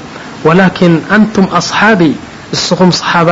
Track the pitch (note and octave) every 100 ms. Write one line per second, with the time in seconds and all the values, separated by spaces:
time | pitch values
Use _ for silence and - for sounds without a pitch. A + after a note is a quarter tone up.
0 | - - - - D3+ F3 F3+ - F3 D#3+
1 | - G#3 G#3+ G3+ F#3+ F3 - - G#3 G#3
2 | D#3+ A#2 - - - C#3+ - E3 F3+ -
3 | - F3 E3